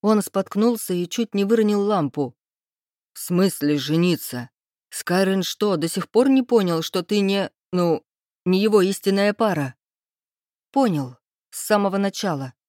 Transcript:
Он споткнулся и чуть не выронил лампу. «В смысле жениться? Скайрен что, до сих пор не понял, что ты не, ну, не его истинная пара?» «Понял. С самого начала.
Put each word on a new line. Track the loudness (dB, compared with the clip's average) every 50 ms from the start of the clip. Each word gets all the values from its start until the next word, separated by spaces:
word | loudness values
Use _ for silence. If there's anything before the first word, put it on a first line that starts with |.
Он | 2 2 2 2 0
споткнулся | -2 -4 -4 -4 -4 -2 0 2 2 0 -2 -4 -4 -4
и | -4 -4
чуть | -4 -4 -4 -6 -2 -2
не | -2 0
выронил | 2 2 2 2 2 2 0
лампу. | 0 0 0 0 0 -2 -2 -4 -6 -6 _ _ _ _ _ _ _ _ _ _ _ _ _ _ _ _ _
«В | -16
смысле | -6 -2 2 2 2 2 0 0 -2 0 0
жениться? | 0 0 0 0 2 2 2 0 -2 -4 -10 -10 -10 -12 -12 _ _ _ _ _ _ _ _
Скайрен | -16 -14 -6 -2 0 0 2 2 0 -2 -2
что, | -4 -4 _ -2 -2 0
до | 0 -2
сих | -4 -4 -6 -8 -2
пор | 0 2 4 4
не | 4 2
понял, | 2 2 2 2 2 2 -2 -2
что | -4 -4 -6 -6 -4
ты | -2 -2 0
не, | 0 0 0 -2 -2 -4 _ _ _ _
ну, | -2 0 2 2 0 -2 _ _ _ _ _ _ _ _ _
не | 0 2 2
его | 2 4 4 4
истинная | 4 2 0 -2 -2 -2 0 2 0 0 0
пара?» | 0 0 0 0 -2 -4 -6 -8 _ _ _ _ _ _ _ _ _ _ _ _ _ _ _ _ _ _ _
«Понял. | 0 2 2 2 2 -2 -4 -6 -10 _ _ _ _ _ _ _
С | -16 -14
самого | -2 0 0 2 2 0 0
начала. | 0 -2 -2 -4 -4 -4 -4 -4 -4 -6 -10 -14 _ _